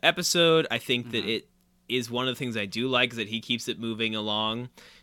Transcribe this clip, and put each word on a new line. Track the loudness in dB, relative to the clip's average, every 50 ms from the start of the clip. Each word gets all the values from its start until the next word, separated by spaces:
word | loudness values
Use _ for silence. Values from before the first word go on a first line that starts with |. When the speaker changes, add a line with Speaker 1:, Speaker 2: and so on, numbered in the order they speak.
| 2
Speaker 1:
episode. | 2 2 2 0 0 4 4 6 6 6 4 4 2
I | -2
think | -2 0 0 0 0 -2 -2
that | -2 -2
Speaker 2:
Mm-hmm. | 0 0
Speaker 1:
it | -2 -4 -4 _ _ _ _ _ _ _ _
is | -4 -2 -2 -2 -2
one | -2 -2 -2
of | -2 -2
the | -4
things | -4 -4 -4
I | -4 -4
do | -4 -2 -2 0
like, | 2 4 4 4 2
is | 2
that | -2 -4 -4
he | -4 -4
keeps | -2 -2 -2 -2 -2
it | -4 -6 -4
moving | -4 -4 -2 -2 -2 -2 -2
along | -2 -2 -2 0 0 0 0 0 -2 -6 -8 _ -18 -20 -20 -20 -20